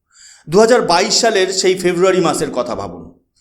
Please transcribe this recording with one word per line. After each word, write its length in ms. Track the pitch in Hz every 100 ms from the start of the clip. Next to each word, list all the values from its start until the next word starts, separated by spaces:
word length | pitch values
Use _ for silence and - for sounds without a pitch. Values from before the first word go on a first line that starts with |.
| _ _ - - -
দু 100 | 175
হাজার 240 | 220 247
বাইশ 320 | - 175 214
সালের 380 | - 233 196 185
সেই 220 | - 190
ফেব্রুয়ারি 460 | 180 180 170 185 180
মাসের 300 | 165 139 147
কথা 240 | 127 120
ভাবুন, 400 | 101 98 87 80 _ _ _